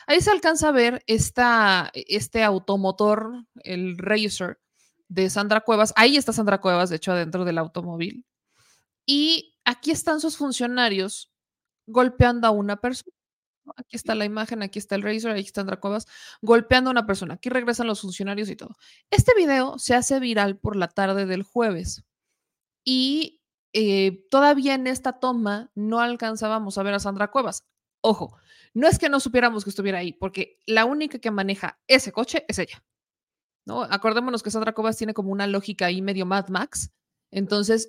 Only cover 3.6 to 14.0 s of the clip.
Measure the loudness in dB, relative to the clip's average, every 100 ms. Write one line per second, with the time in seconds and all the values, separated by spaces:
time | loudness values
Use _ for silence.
3.6 | -8 -6 -4 -6 -2 0 0 -4 -8 -8
4.6 | _ _ _ _ _ -2 0 0 0 2
5.6 | 2 2 4 6 6 4 0 0 0 0
6.6 | 2 2 0 -2 -2 -2 -2 -2 -2 -2
7.6 | -4 -8 -8 -6 -8 -8 -18 _ _ _
8.6 | _ _ _ _ 0 2 2 0 -4 _
9.6 | -4 -2 -2 -2 -2 -2 -4 -4 -4 -2
10.6 | -4 0 0 0 -4 -8 -16 _ _ _
11.6 | _ _ -2 2 2 4 4 4 2 2
12.6 | -2 -4 -4 -6 -12 _ _ _ _ _
13.6 | -20 -20 -14 -8